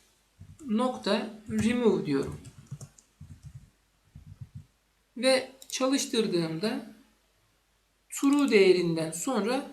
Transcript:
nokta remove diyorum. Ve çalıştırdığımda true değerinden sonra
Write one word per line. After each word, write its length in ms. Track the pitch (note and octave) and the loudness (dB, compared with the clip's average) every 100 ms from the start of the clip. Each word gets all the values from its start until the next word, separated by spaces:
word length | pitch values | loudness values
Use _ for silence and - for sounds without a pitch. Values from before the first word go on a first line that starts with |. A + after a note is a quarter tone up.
| _ _ _ _ - - D4 | _ _ _ _ -20 -16 -4
nokta 640 | G#3+ B3+ - G#3+ G#3+ - - - | 0 0 -2 -2 -2 -4 -12 -6
remove 580 | A3 G#3+ B3 A3+ E3 D3 | -2 0 2 2 2 0
diyorum. 340 | C#3 - - - - - - - _ _ _ - - - - - _ _ _ _ - - - - - - _ _ _ _ A#3 | -2 -2 -10 -16 -20 -18 -16 -16 _ _ _ -20 -20 -20 -20 -20 _ _ _ _ -20 -20 -18 -18 -18 -20 _ _ _ _ -2
Ve 340 | B3+ C4 - - - | 0 0 -2 -14 -12
çalıştırdığımda 1300 | - C4 C#4 - A#3 F#3 F3 D#3+ D#3+ G#3+ C#4 - - _ _ _ _ _ _ _ _ _ _ _ | -4 0 0 0 -2 0 0 -2 -4 -4 -6 -10 -18 _ _ _ _ _ _ _ _ _ _ _
true 400 | - C#4 C#4+ C4+ | -2 2 4 6
değerinden 600 | A3 F#3 F3+ E3+ D#3+ D#3+ | 6 8 6 2 -2 -4
sonra 560 | E3+ C4+ A#3 G3+ C#4 - | -4 -2 0 0 -2 -6